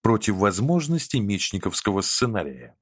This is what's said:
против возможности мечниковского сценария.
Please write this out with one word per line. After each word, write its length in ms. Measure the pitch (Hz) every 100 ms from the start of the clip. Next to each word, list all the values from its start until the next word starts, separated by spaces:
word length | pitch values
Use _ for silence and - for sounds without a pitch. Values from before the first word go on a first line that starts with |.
против 340 | 113 110 110
возможности 800 | 95 101 90 135 175 147 170 - 131
мечниковского 800 | 101 98 - 98 95 - - 98
сценария. 760 | 95 - 123 110 73 95 90 _